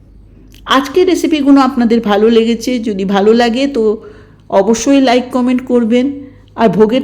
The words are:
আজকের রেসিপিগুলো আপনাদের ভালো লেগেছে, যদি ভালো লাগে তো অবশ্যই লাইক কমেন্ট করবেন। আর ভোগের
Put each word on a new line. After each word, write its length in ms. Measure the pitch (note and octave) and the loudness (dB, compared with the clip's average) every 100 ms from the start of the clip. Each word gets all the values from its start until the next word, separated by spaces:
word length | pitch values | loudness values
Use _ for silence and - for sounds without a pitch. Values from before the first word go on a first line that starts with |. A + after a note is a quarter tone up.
| - - - - - - | -20 -20 -20 -20 -20 -18
আজকের 400 | - B3+ C#4+ F#4 F#4 | -4 -2 -2 0 0
রেসিপিগুলো 520 | E4+ C#4 D4+ C4+ C#4 | 0 -2 -2 2 2
আপনাদের 380 | B3+ B3+ A#3 A#3 | 2 0 0 0
ভালো 260 | G#3 G#3 G#3+ | 0 2 2
লেগেছে, 440 | A3+ A3+ A3+ A3+ B3 | 2 0 -2 -4 -6
যদি 260 | A3+ F#3+ | -4 -6
ভালো 260 | F#3+ G3 G3+ | -2 0 2
লাগে 320 | A#3 A#3+ A#3 C#4 | 2 2 0 -4
তো 180 | C#4 A3 G#3+ - - - - - | -2 -2 -4 -8 -20 -20 -20 -4
অবশ্যই 500 | G3 G3 A3+ C#4 C#4 | 0 0 0 2 2
লাইক 240 | C4 B3 B3 | 4 0 0
কমেন্ট 300 | B3+ B3 B3+ B3 | -4 -2 -2 0
করবেন। 400 | A#3+ A3+ A#3+ C4 C#4 - - - - | -2 0 0 -2 -6 -14 -20 -16 -2
আর 120 | A3+ | 0
ভোগের 340 | F3+ A3 B3+ | 2 2 2